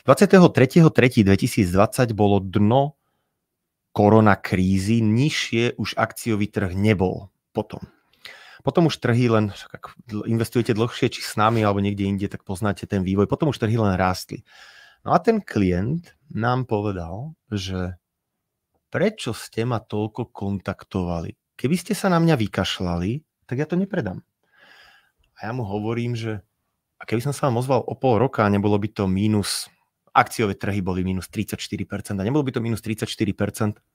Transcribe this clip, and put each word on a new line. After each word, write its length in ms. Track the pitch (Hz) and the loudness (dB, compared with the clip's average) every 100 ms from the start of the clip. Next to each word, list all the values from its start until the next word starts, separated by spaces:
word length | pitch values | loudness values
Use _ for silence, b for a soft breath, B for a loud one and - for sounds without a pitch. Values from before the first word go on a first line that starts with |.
Dvadsiateho 420 | - 135 196 190 175 | 2 4 6 8 8
tretieho 400 | 139 127 175 160 | 6 4 6 6
tretí 320 | - 123 120 | 6 4 4
dvetisícdvadsať 920 | 98 98 123 - 92 92 104 - 120 | 4 4 2 0 2 2 2 2 -2
bolo 240 | 104 104 101 | 2 2 2
dno 560 | 95 95 104 127 143 - _ _ _ _ _ _ _ _ _ | 0 0 2 2 0 -6 _ _ _ _ _ _ _ _ _
korona 480 | - 104 110 107 95 | 6 8 8 8 4
krízy, 640 | - 95 92 95 95 117 | 2 0 2 2 2 0
nižšie 720 | 110 110 147 - - 113 120 | 2 2 2 -2 -2 -2 -2
už 240 | - 107 - | -2 -6 -2
akciový 560 | 113 - 120 104 104 | -2 -2 -4 -2 -2
trh 240 | - 98 92 | -4 -4 0
nebol 560 | 104 98 92 - 98 _ _ | 2 2 0 -2 -12 _ _
potom. 320 | - - - - _ B B B B B B | -8 -8 -12 -16 _ B B B B B B
Potom 240 | - 185 165 | -2 0 0
už 160 | - | 0
trhy 240 | 120 117 123 | -2 2 2
len, 240 | 110 107 | 2 0
však 220 | - - | -6 -18
ak 120 | - - - - | -20 -20 -20 -12
dl-, 200 | 104 113 | -8 -4
investujete 500 | 113 113 123 113 107 | -2 0 -2 0 0
dlhšie, 320 | 117 - 123 | -2 -2 -4
či 160 | - - | -4 -8
s 80 | |
nami, 320 | - 107 113 107 | 0 2 2 2
alebo 160 | 101 | 2
niekde 240 | 101 101 98 | 0 -2 -2
inde, 220 | 98 98 | -2 -4
tak 180 | - - | -8 -12
poznáte 400 | 95 107 95 - | -6 -4 -4 -4
ten 160 | 101 | -4
vývoj. 240 | 92 98 98 | 0 0 0
Potom 240 | 139 156 | 0 -2
už 80 | - | -2
trhy 160 | 110 | -2
len 240 | 117 104 90 | 0 0 2
rástli. 480 | 92 92 - - B B B B B B | 0 -2 -8 -16 B B B B B B
No 120 | - | -2
a 40 | 165 | 0
ten 240 | 226 226 | 2 -2
klient 720 | - 110 92 87 107 165 - _ _ | -2 0 2 0 -2 -6 -8 _ _
nám 400 | 107 113 127 120 | -4 -2 -2 -2
povedal, 640 | 107 104 95 82 95 151 160 _ | -4 -4 -6 -8 -12 -14 -16 _
že 480 | 104 95 92 90 90 _ _ _ _ _ _ _ _ _ | -8 -6 -6 -6 -10 _ _ _ _ _ _ _ _ _
prečo 400 | 123 196 214 135 | -2 -2 -2 -8
ste 320 | 107 - - 120 | -8 -8 -6 -4
ma 160 | 113 | -4
toľko 480 | - 104 107 - 117 | -4 -6 -6 -6 -10
kontaktovali? 1040 | - 98 98 - 95 - 98 87 85 82 - _ - | -8 -6 -6 -6 -10 -8 -6 -4 -6 -8 -14 _ -8
Keby 160 | 123 | -4
ste 200 | 170 - | -4 -4
sa 120 | 214 196 | -4 0
na 160 | 170 | 2
mňa 160 | 165 147 | 2 2
vykašľali, 880 | 104 - 90 - 92 87 90 139 - _ _ | 0 -2 -4 -4 -4 -4 -4 -6 -10 _ _
tak 60 | 127 | -8
ja 80 | 151 | -4
to 80 | |
nepredám. 480 | 180 196 185 104 92 - _ b b b b b b b _ _ | -4 -4 -4 -6 -10 -16 _ b b b b b b b _ _
A 160 | _ 104 | _ -10
ja 20 | 127 | -8
mu 80 | 104 | -6
hovorím, 480 | 104 107 117 120 | -6 -4 -4 -4
že 300 | 117 113 107 - _ _ _ _ _ | -6 -6 -8 -12 _ _ _ _ _
a 60 | |
keby 200 | - 113 | -6 -4
som 100 | 143 | -4
sa 160 | 135 147 | -2 -2
vám 80 | 117 | 0
ozval 240 | 127 127 | 0 0
o 140 | - 123 | -2 -2
pol 240 | 131 104 | 2 2
roka 260 | 131 - 104 | 2 2 2
a 60 | |
nebolo 260 | 101 104 104 | 2 2 0
by 140 | 107 | -2
to 160 | - 98 | -2 -2
mínus, 640 | 95 107 107 95 - - _ _ _ _ | 0 2 0 -2 -6 -10 _ _ _ _
akciové 460 | 131 127 - 107 98 | 0 0 0 -2 -2
trhy 240 | 101 101 | -4 -4
boli 240 | 92 92 92 | -2 -2 -2
mínus 220 | 92 - | -4 -6
tridsaťštyri 560 | - 101 98 - 104 98 | -8 -8 -8 -8 -8 -8
percent 320 | 98 - 101 | -10 -8 -6
a 60 | 98 | -2
nebolo 180 | 147 | -2
by 80 | 127 | -2
to 80 | 117 | -4
mínus 240 | 113 107 | -4 -4
tridsaťštyri 480 | 110 110 113 - 104 | -6 -8 -8 -4 -4
percent, 460 | - 104 - 107 - _ | -2 -4 -2 -4 -4 _